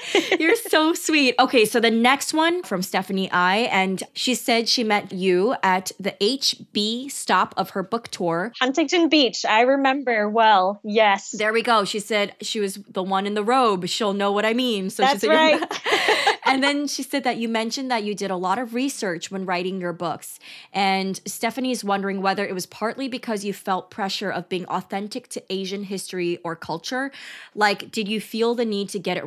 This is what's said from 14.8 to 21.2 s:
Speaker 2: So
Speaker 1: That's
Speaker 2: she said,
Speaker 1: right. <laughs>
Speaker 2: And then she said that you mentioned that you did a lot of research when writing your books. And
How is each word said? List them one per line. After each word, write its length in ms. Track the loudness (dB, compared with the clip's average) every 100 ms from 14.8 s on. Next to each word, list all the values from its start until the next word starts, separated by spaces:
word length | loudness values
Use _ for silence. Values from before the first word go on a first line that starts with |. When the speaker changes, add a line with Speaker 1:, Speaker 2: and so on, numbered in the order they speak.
| -2
Speaker 2:
So 120 | 0
Speaker 1:
That's 120 | 2 2
Speaker 2:
she 60 | 4
said, 80 |
Speaker 1:
right. 260 | 4 6 4 0 -6 0
<laughs> 500 | 0 2 2 2 2 2
Speaker 2:
And 180 | 2
then 240 | 2 0 -2
she 160 | -6
said 180 | -4 -2
that 120 | -2 -2
you 120 | -2
mentioned 440 | -2 -2 -4 -2
that 100 | -2
you 100 | -2
did 180 | -4 -4
a 40 | -2
lot 220 | 0 -2
of 160 | -2
research 560 | -2 -4 -2 -4 -4 -6
when 160 | -6 -2
writing 340 | -2 -2 -4
your 120 | -6
books. 480 | -4 -6 -6 -10 -18 -20 -20 -8
And 480 | -2 0 0 -2 -6